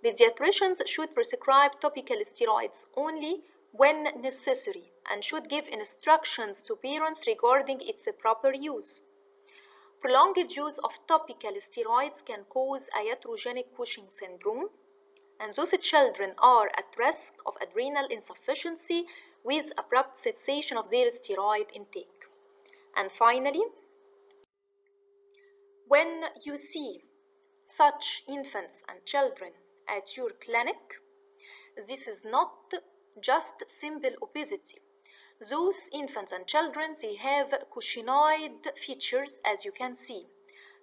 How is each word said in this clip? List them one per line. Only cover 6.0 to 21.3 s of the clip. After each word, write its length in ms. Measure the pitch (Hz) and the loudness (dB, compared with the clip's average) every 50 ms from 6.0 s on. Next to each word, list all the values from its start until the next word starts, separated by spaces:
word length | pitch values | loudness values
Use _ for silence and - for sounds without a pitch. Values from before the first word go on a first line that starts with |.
| - 302 311 311 311 - - - 226 208 196 - - | 4 6 6 6 6 -2 -6 -6 -6 -6 -8 -12 -8
to 140 | - 220 | -8 -8
parents 500 | 208 - 262 285 311 311 320 311 - - | -6 -4 -6 -2 -2 -2 -2 -4 -4 -2
regarding 520 | 240 220 220 - 233 254 277 269 277 269 262 | -2 -2 4 4 6 6 6 4 0 -4 -6
its 260 | - 226 214 - - - 208 _ | -6 -10 -10 -6 -6 -8 -8 _
proper 340 | - 220 220 226 - 269 269 | 0 0 0 4 2 0 0
use. 480 | 269 277 302 277 220 202 - - - - _ _ _ _ _ _ _ _ _ - - - - - - - - _ _ | 0 -6 -6 -6 -6 -6 -6 -8 -8 -12 _ _ _ _ _ _ _ _ _ -20 -20 -20 -20 -20 -20 -20 -20 _ _
Prolonged 480 | - 254 254 262 311 392 381 370 349 - - | 0 4 8 8 8 8 6 0 -2 -2 -4
use 240 | 277 294 302 294 - | -6 -6 -6 -6 -4
of 180 | - - - - _ | -6 -6 -6 -6 _
topical 440 | - 330 311 320 - 240 - - 214 202 196 | 2 2 2 2 0 -14 -10 -10 -8 -8 -8
steroids 640 | 196 - - 240 233 220 233 247 277 294 285 - - | -12 -12 -8 -6 -2 0 2 2 0 0 -6 -14 -14
can 200 | - 226 202 196 | -12 -12 -12 -12
cause 420 | _ - 262 262 269 277 262 262 - - | _ -4 -2 -2 -2 -4 -6 -8 -6 -6
iatrogenic 680 | 214 208 220 240 262 - 233 233 208 - 247 240 254 247 247 - | -4 -4 -4 -6 -6 -8 -12 -10 -8 -6 -6 -6 -6 -8 -10 -8
Cushing 300 | - 240 233 - 233 202 | -10 -8 -8 -8 -12 -12
syndrome. 640 | 190 - - 202 185 180 175 175 202 220 254 339 427 _ _ _ _ _ _ _ _ _ - _ _ _ _ | -20 -16 -16 -14 -14 -14 -6 -4 -4 -4 -4 -6 -8 _ _ _ _ _ _ _ _ _ -20 _ _ _ _
And 120 | 214 214 202 | -10 -6 -4
those 200 | - 311 - - 349 | -2 0 2 0 0
children 540 | - - - 302 277 240 202 - 202 190 185 - | 0 4 6 6 6 6 4 -2 -6 -6 0 6
are 300 | - 151 - 233 214 - - | 8 8 8 8 6 4 0
at 200 | - 202 - - | -6 -8 -8 -4
risk 360 | - 233 277 - - - - _ - - | 2 2 2 2 0 -8 -18 _ -10 -10
of 120 | - - - | -10 -8 -8
adrenal 440 | - 175 - 208 247 277 285 285 269 | -10 -4 -2 -2 -2 0 0 -2 -2
insufficiency 1000 | 262 247 220 202 - 180 - _ - 285 - - 339 330 330 - - 339 339 349 - - - - - _ _ _ | -2 -4 -8 -10 -16 -20 -10 _ -4 -4 -2 -2 -8 -8 -10 -4 -2 -2 -2 -2 -4 -10 -20 -20 -20 _ _ _
with 280 | 226 277 311 285 302 - | -2 -2 -2 -2 -4 -8
abrupt 400 | - - - - 254 339 339 - | -10 -4 2 4 4 4 2 -4
cessation 600 | - - 240 214 - - - 277 294 - - 269 | -4 -4 -4 -4 -2 -4 -4 -2 -2 -2 -4 -4
of 120 | 233 214 185 | -4 -4 0
their 200 | 226 247 247 240 | 2 2 2 2
steroid 640 | 240 240 - - | 2 -2 -8 -6